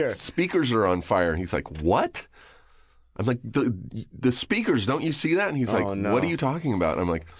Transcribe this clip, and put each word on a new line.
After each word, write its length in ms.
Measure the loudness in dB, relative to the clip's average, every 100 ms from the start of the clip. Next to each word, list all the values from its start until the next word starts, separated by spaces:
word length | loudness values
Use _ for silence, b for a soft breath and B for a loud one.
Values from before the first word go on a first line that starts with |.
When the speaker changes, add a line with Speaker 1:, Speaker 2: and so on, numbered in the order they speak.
Speaker 1:
here." 80 | -2
Speaker 2:
speakers 600 | -2 -6 -2 0 0 2
are 160 | 2 2
on 140 | 2
fire. 300 | 2 2 2
And 80 | 0
he's 120 | -2
like, 160 | -4 -4 -2
"What?" 460 | 2 2 2 -4 -14 b b b b b b b b -4
I'm 80 | -2
like, 140 | -2
"The, 320 | -2 -2 0 -2 -8 -12 -14 0
the 140 | 0
speakers, 540 | 2 0 -2 2 2 2
don't 180 | 0
you 80 | 0
see 220 | -2 0 2
that?" 140 | 2
And 80 | 0
he's 160 | 0
Speaker 1:
Oh, 60 | 0
Speaker 2:
like, 140 | 0 -2
Speaker 1:
no. 160 | 0
Speaker 2:
"What 100 | 0
are 40 | 0
you 100 | -2
talking 360 | -2 -2 -2
about?" 200 | 0 2
And 80 | 0
I'm 80 | 0
like, 160 | -2 -6